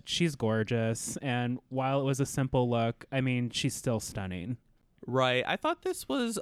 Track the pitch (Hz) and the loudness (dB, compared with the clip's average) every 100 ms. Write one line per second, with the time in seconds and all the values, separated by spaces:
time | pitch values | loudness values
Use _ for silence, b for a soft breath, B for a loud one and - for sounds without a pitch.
0 | - - 170 135 113 110 107 120 113 113 | -2 0 2 2 2 2 2 2 2 0
1 | - - 143 123 120 123 - 131 131 139 | -4 -6 -2 0 0 -4 -6 -2 0 2
2 | 135 135 139 - 131 135 123 117 113 117 | 2 0 0 0 0 2 2 2 2 -2
3 | - 135 131 123 123 - 139 - - 113 | -4 0 2 2 0 0 -2 -2 0 -2
4 | - - 95 92 87 123 _ _ _ _ | -2 -6 -6 -6 -6 -8 _ _ _ _
5 | - 127 127 127 - 185 302 339 370 349 | -4 2 4 2 0 0 -2 -2 -4 -6
6 | - 277 233 208 | -2 -2 0 -2